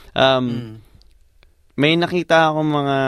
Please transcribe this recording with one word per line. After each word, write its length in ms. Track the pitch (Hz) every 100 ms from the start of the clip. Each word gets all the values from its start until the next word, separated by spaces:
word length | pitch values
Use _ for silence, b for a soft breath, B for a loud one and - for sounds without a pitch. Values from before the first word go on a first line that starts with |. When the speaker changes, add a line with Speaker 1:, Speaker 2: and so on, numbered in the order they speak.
| b
Speaker 1:
Um, 320 | - 135 131 123
Speaker 2:
Mm. 260 | 117 117 110 b b _ _ _ _ _ _ _ -
Speaker 1:
may 160 | 147 170
nakita 500 | 170 175 160 165 160
akong 220 | 156 156
mga 260 | 147 139 135